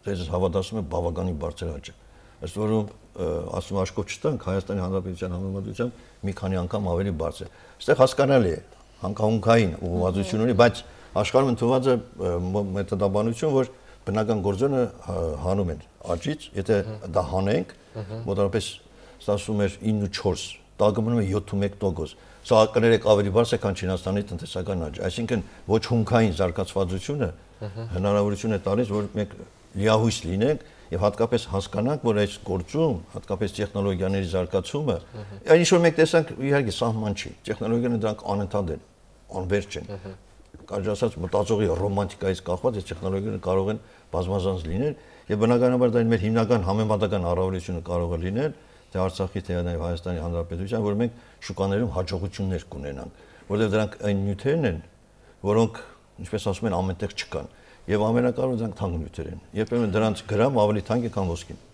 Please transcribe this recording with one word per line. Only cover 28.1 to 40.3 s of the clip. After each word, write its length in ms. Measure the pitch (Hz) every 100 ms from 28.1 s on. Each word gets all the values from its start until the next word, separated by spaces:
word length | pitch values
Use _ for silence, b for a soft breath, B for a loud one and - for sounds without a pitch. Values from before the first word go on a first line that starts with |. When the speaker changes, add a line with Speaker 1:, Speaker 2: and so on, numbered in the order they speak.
| 101 101 101 113
Speaker 1:
է 60 | 101
տալիս, 300 | - 104 117
որ 160 | 104 101 107
մենք 180 | 101 - - - - 95
լիահույս 420 | 107 110 113 110 85
լինենք, 400 | 92 123 151 B B B
Եվ 140 | 85
հատկապես 440 | 104 - 113 120 -
հասկանանք, 540 | 98 - - 117 147 120
որ 140 | 104
այս 120 | 101 - -
գործում, 540 | 92 85 147 160 95 -
հատկապես 400 | - - 95 101 -
տեխնոլոգիաների 720 | 101 101 101 92 95 98 92
զարգացումը, 680 | 92 87 98 - 143 147 85 - 110
Speaker 3:
Մհմ։ 240 | 101 101 -
Speaker 1:
այն 140 | 160
ինչ 60 | 170
որ 100 | 180 170
մենք 100 | 156
տեսանք, 340 | 160 165 151 - 135
իհարկե 280 | 139 123 -
սահման 400 | 117 110 107 98
չի, 160 | - - -
տեխնոլոգիաները 540 | 107 110 117 175 120
դրանք 200 | 147 104 -
անընդհատ 360 | 143 196 101 82 76
են, 100 | - _ - - - 95
անվերջ 380 | 90 101 101 -
են։ 100 | - 98
Speaker 3:
Մհմ։ 180 | 95 95 -